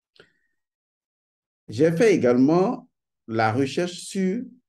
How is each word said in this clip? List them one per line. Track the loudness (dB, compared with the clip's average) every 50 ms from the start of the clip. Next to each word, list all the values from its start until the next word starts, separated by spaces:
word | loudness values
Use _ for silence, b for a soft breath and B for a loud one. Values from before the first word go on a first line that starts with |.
| _ _ _ b b b b b b b b b b b _ _ _ _ _ _ _ _ _ _ _ _ _ _ _ _ _ _ _ -8
J'ai | -2 0 0 2
fait | 2 2 2 4
également | 4 4 2 2 4 4 4 4 4 2 0 0 -4 -8 -12 _ _ _ _ _ _ _ _ -6
la | -4 -2 0 0
recherche | 0 0 -2 -4 -4 -6 -6 -6 -8 -12
sur | -14 -10 -6 -4 -4 -2 -4 -6 -8 -12 -18 _ _